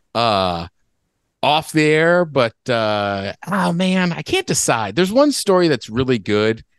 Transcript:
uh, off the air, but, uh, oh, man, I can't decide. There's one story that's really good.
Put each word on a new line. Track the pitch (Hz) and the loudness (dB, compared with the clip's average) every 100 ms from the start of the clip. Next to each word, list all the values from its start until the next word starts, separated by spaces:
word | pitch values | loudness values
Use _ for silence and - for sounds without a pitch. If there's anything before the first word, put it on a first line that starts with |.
| _ | _
uh, | 110 117 101 92 85 85 _ _ _ _ _ _ - | 0 2 2 0 -2 -8 _ _ _ _ _ _ -4
off | 127 151 - | 0 0 0
the | 156 | 0
air, | 151 156 165 175 | 2 2 2 2
but, | 170 139 117 - - | 0 0 -2 -2 -4
uh, | 117 107 104 101 98 98 - - | 0 0 0 -2 -4 -6 -10 -6
oh, | 196 180 | -2 0
man, | 170 185 185 180 | 0 0 0 -2
I | 165 | -4
can't | - 370 370 | -4 -4 -2
decide. | 151 - 120 104 120 | -2 0 -2 -2 -2
There's | 185 | 0
one | 233 294 | 2 2
story | - - 185 175 | 2 0 2 4
that's | 135 - | 0 -2
really | 113 131 123 | -4 0 0
good. | 95 104 110 113 - | 0 0 2 -2 -8